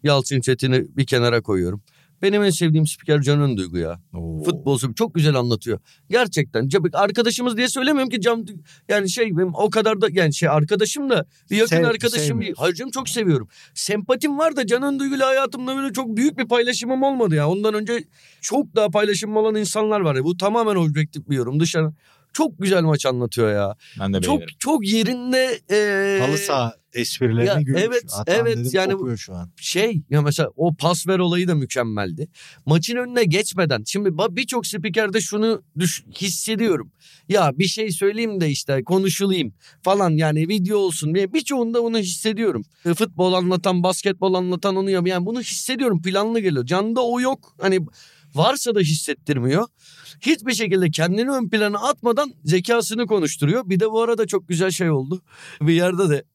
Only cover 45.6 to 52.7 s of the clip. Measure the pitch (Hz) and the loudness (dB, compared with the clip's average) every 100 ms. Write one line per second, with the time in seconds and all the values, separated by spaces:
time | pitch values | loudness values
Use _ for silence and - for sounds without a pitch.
45.6 | - 254 254 180 170 190 214 233 190 143 | -6 -2 2 4 4 2 0 0 0 -2
46.6 | 123 180 214 233 240 240 254 269 - _ | 0 0 0 0 0 0 0 -2 -8 _
47.6 | 190 185 156 - - _ _ 135 196 285 | 0 2 -2 -12 -20 _ _ 2 2 2
48.6 | 247 214 165 156 - 147 - 143 123 151 | 0 2 2 0 -2 -6 -2 0 2 0
49.6 | 233 _ - - - - 247 320 220 214 | -2 _ -20 -20 -20 -6 0 0 0 -2
50.6 | 220 190 180 160 170 196 247 269 214 220 | 0 2 2 0 0 0 0 -2 0 0
51.6 | 208 202 240 294 240 233 285 - - 180 | 0 0 -2 0 0 0 -2 -4 0 0
52.6 | - | 2